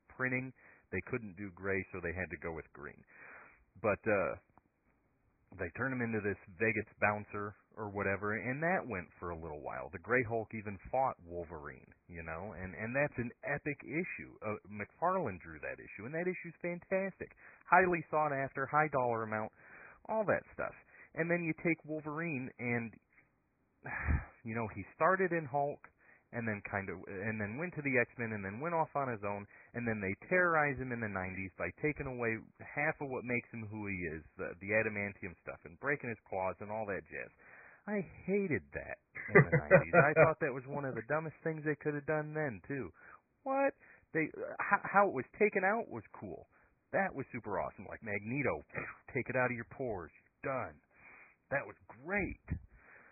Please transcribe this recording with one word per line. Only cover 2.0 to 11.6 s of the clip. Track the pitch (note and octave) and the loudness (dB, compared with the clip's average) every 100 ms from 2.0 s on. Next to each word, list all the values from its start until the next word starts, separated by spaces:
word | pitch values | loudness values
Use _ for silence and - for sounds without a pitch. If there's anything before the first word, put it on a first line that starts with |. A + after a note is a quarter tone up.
| E2+ F2 | -4 -4
had | F2 | -4
to | D#2 | -6
go | E2+ D#2+ | -6 -8
with | - | -10
green. | C#2+ C#2+ - - - - - - - _ - | -14 -14 -14 -20 -20 -18 -18 -20 -20 _ -2
But, | A2 G2 A2 | 0 2 2
uh, | G2+ D2+ - - - _ _ _ _ _ _ _ _ _ F2+ | 2 2 -2 -10 -20 _ _ _ _ _ _ _ _ _ -8
they | F2 G#2 | -8 -4
turn | C3 B2+ | -2 -2
him | |
into | A#2 A2 | 0 0
this | G2+ F#2+ - E2+ | 0 -2 -8 0
Vegas | A2+ G#2+ - - | 2 2 -4 2
bouncer | G#2 G#2 G#2 G#2 G#2 - _ - | 2 2 -4 -6 -6 -8 _ -10
or | G#2 | -6
whatever, | G2+ G2 G2 G#2 G#2+ | 0 0 2 0 -2
and | A2 C#3 | -2 -2
that | E3 F#3 B2 | 0 0 0
went | F#2+ - - | -4 -6 -10
for | F2 | -8
a | E2 | -6
little | E2 D2+ | -8 -8
while. | B1+ B1+ C2 | -8 -8 -8
The | E2+ | -10
Gray | F#2+ B2 A2+ | 0 2 2
Hulk | A2+ G#2+ | -2 -4
even | A2 G#2 G2 - | -8 -8 -10 -2
fought | B2+ C3 - | 0 0 -2
Wolverine, | E2 E2+ D#2 D2+ | -8 -10 -8 -10